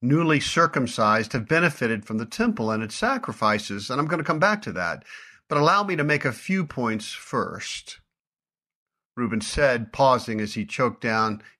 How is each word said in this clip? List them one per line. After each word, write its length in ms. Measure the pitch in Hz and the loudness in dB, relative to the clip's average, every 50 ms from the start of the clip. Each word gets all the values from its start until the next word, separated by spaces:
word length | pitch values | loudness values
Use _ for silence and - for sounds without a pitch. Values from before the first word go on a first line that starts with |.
| 120 | 0
newly 380 | 123 143 165 170 156 151 135 | 2 4 4 4 4 4 2
circumcised, 920 | - - - 170 170 160 - 147 127 113 - - 110 104 107 110 110 - - | 2 0 2 4 4 4 4 0 0 0 0 2 4 4 4 4 2 0 -2
have 140 | 123 107 | -4 -2
benefited 580 | - 156 165 175 165 143 - 127 113 113 104 104 | 2 2 2 2 0 -2 -2 -2 -2 -2 -2 -4
from 140 | - 110 110 | -4 -4 -4
the 80 | 117 | -4
temple 460 | 107 - - 226 240 214 - 113 110 110 | -6 -4 0 0 0 0 0 0 0 0
and 100 | 107 110 | -2 -2
its 140 | 107 - | -4 -4
sacrifices, 920 | - 220 240 269 254 - - 110 - 113 107 107 104 104 - 101 101 101 - | -2 -2 0 0 -2 -4 -6 -4 0 2 2 2 2 0 -4 -8 -8 -6 -4
and 120 | 123 139 | -2 -2
I'm 80 | 151 156 | -2 -2
gonna 160 | 175 165 156 | -2 -2 -2
come 160 | 170 160 156 | -2 0 2
back 200 | 175 208 214 208 - | 2 2 2 0 -4
to 100 | - 85 | -8 -6
that. 320 | 90 87 85 78 71 - - - - - - - _ _ _ | -4 -4 -4 -4 -6 -10 -16 -20 -20 -20 -20 -20 _ _ _
But 100 | 151 147 | 2 4
allow 260 | 147 160 185 202 208 | 4 6 6 4 2
me 100 | 196 180 | 0 0
to 80 | 151 143 | 0 0
make 220 | 147 151 143 - | 0 0 0 0
a 80 | 135 120 | -2 -6
few 320 | - - - 190 190 175 | -6 -4 -2 -2 -2 -2
points 480 | 147 - 135 120 113 110 107 107 - - | -2 -4 -2 -2 -2 -2 -2 -6 -8 -12
first. 880 | - - - - 120 98 - 80 - - - - - - - - - _ _ _ _ _ _ _ _ _ _ _ _ _ _ _ _ _ _ _ _ _ _ _ | -14 -12 -6 -4 -2 -2 -4 -6 -8 -10 -10 -10 -10 -12 -14 -18 -20 _ _ _ _ _ _ _ _ _ _ _ _ _ _ _ _ _ _ _ _ _ _ _
Reuben 240 | 123 120 107 113 107 | -4 -2 -2 -2 -2
said, 520 | 107 - - 151 147 135 123 117 110 - - | -4 -4 0 2 4 4 4 2 -2 -6 0
pausing 480 | - 139 135 127 117 - 120 110 107 | 2 4 4 4 4 0 -2 -4 -4
as 140 | 107 104 - | -4 -4 -4
he 100 | 110 101 | -6 -6
choked 360 | 104 - - 127 117 - - | -6 -2 0 0 0 0 -2
down 400 | - 117 110 110 110 110 104 104 - - _ _ | -4 -2 0 2 0 0 -2 -4 -10 -18 _ _